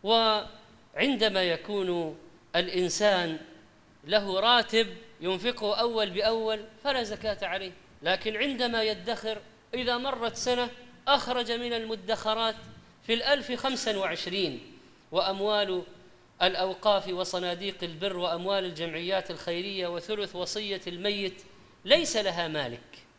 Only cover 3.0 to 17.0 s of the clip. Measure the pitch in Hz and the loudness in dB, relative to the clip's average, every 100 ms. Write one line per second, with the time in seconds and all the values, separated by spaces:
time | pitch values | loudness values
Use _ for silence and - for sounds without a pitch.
3 | 208 190 170 160 - - - - - - | 4 4 2 -4 -8 -20 -20 -20 -20 -20
4 | 143 208 202 190 220 240 220 220 214 180 | 0 0 2 2 4 4 4 2 0 -4
5 | - - 170 185 226 240 214 208 240 226 | -18 -8 -4 -2 -2 -2 -2 0 0 0
6 | 208 185 208 226 220 220 214 - 285 262 | -2 0 0 2 0 -4 -6 -6 -2 -2
7 | 220 208 220 202 190 185 190 175 - - | -2 -4 -6 -4 -4 -4 -6 -12 -20 -6
8 | 151 185 220 214 277 254 240 233 220 208 | 0 0 0 0 0 0 0 2 0 -2
9 | 180 226 220 208 - - _ 240 247 240 | -4 -4 -4 -6 -10 -20 _ -4 0 0
10 | 262 254 233 220 247 247 240 - - - | 0 -2 -2 -2 0 0 0 -4 -20 -10
11 | - 277 - 247 233 233 240 233 226 220 | 2 2 4 -2 0 -2 -2 -4 -4 -6
12 | 185 220 214 220 226 220 - - - - | -2 -2 0 2 2 -2 -10 -18 -20 -18
13 | - 233 262 285 - 247 262 254 226 202 | 0 0 4 2 2 -2 0 0 0 0
14 | 185 170 - 190 175 123 - - - - | 0 -2 -4 0 0 -2 -12 -20 -20 -20
15 | - 170 185 196 202 208 196 185 180 - | -2 0 0 0 2 2 2 -2 -4 -16
16 | - - - - 180 185 185 180 214 202 | -20 -20 -20 2 2 2 -2 2 4 4